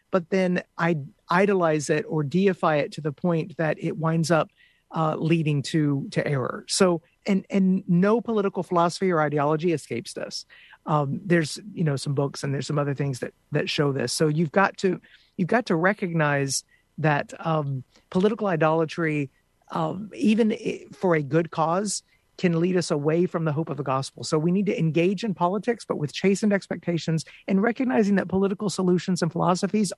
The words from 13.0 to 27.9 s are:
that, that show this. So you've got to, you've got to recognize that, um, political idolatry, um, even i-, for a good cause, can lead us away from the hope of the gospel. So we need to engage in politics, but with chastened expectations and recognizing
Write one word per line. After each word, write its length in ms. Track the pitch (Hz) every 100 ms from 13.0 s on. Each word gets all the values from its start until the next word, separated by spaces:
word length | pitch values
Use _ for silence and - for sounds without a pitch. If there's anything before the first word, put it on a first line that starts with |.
| 143 127
that, 140 | - - _
that 160 | 143 -
show 240 | - 143
this. 200 | 135 120
So 160 | - 156
you've 220 | 151 165
got 260 | 202 196 -
to, 220 | 190 170 - - _ -
you've 120 | 170
got 180 | 226 220
to 100 | 165
recognize 880 | 180 214 180 165 147 143 139 131 - _ _ -
that, 340 | 151 143 - - 165
um, 380 | 156 139 131 - _ _
political 380 | 185 208 226 202
idolatry, 840 | 160 156 160 160 - 165 151 139 _ _ _ -
um, 400 | 180 160 185 214
even 380 | - 208 220 220
i-, 340 | - - - -
for 220 | - 190
a 80 | 160
good 300 | 139 160 165
cause, 500 | - 156 180 208 - - _ _ -
can 220 | 180 165
lead 180 | 180 180
us 140 | -
away 360 | 156 147 165 180
from 180 | 170
the 80 | 160
hope 160 | 147 165
of 80 | 143
the 60 |
gospel. 420 | 135 131 139 -
So 140 | 131 156
we 120 | 165
need 160 | 185 196
to 100 | 233
engage 460 | 165 165 175 190
in 120 | 233
politics, 500 | 175 175 208 240 233
but 140 | - -
with 140 | 147
chastened 400 | - 190 196 214
expectations 720 | 196 - - - 165 - 160 - - -
and 160 | 190
recognizing 540 | 233 233 254